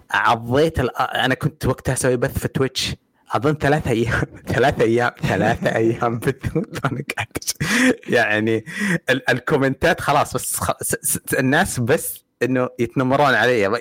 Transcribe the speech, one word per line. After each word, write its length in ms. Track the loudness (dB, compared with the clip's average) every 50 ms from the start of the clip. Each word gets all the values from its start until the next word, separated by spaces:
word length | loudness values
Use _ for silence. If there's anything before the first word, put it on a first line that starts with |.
| -8 -4
عضيت 720 | -2 2 2 2 2 2 0 0 2 2 2 2 2 0
ال-، 160 | -2 -2 -2
آه، 60 | -2 -4
أنا 320 | -2 -2 -2 -2 -2 0
كنت 320 | -2 -2 -4 -4 -4 -4
وقتها 260 | -4 -4 -2 -4 -4 -2
أسوي 240 | 0 0 0 0
بث 220 | 0 0 -2 -4 -4
في 100 | -4 -4
تويتش، 460 | -2 -2 -2 -2 -4 -4 -6 -6 -6 -10 _ _ _ _ _ -6
أظن 240 | -4 -2 0 0 0
ثلاثة 360 | 0 2 2 2 2 0 0
أيام، 320 | 0 0 0 0 -2 -2 -4 -4 -8 -10
<laughs> 160 | -8 -2 0
ثلاثة 300 | 2 2 2 2 2 2
أيام، 260 | 2 2 2 2 0 -2 -2 -2
ثلاثة 540 | 0 0 2 2 0 0 0 -2 -2 0
أيام 420 | 2 2 0 0 0 -2 -2 -2 -2
بالثوت، 600 | -2 -4 -4 -4 -4 -4 -4 -4 -4 -6 -6 -4
<laughs> 60 | -4
أنا 160 | -4 -4 -6 -8 -8 -8
قاعد 120 | -8 -8 -8 -10 -10 -8
أش-، 220 | -8 -6 -4 -2 0 2 2 4 2 2 0 -2 0
يعني 560 | 0 2 2 2 2 2 2 2 0 0 -2 -6 -6 -4 -2 0 -2 0 0 0
ال-، 200 | -2 0 0 0
الكومنتات 680 | -2 0 0 0 2 2 2 2 0 2 2 2 2 2
خلاص، 340 | 0 2 2 2 2 0 -2
بس 220 | -6 -4 -6 -6
خ-، 260 | -4 -2 -2 -4 -4 -4
س-، 140 | -6 -6 -4 -4
س-، 320 | -4 -4 -4 -4 -4 -2 0
الناس 420 | 2 2 2 2 2 0 -2 -2
بس 440 | 0 0 0 0 0 -4 -12 -12 _ _ _ -4 -2
إنه 260 | 0 0 0 -2 -2 -2 -2
يتنمرون 560 | -4 -2 0 0 0 2 4 4 4 4 4
علي. 340 | 4 4 4 4 2 2 2 0 0